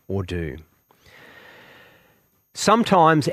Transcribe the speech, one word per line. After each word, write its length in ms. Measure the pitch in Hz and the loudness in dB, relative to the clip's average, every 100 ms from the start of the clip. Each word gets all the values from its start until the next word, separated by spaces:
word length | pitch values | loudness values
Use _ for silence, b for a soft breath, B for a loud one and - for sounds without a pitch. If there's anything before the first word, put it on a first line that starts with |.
| - | -10
or 160 | 98 | -10
do. 340 | 87 87 80 64 - _ _ b b b b b b b b b b b b b b b _ - | -8 -8 -10 -12 -20 _ _ b b b b b b b b b b b b b b b _ -6
Sometimes 720 | - 220 220 190 160 156 160 | 0 0 2 4 4 4 0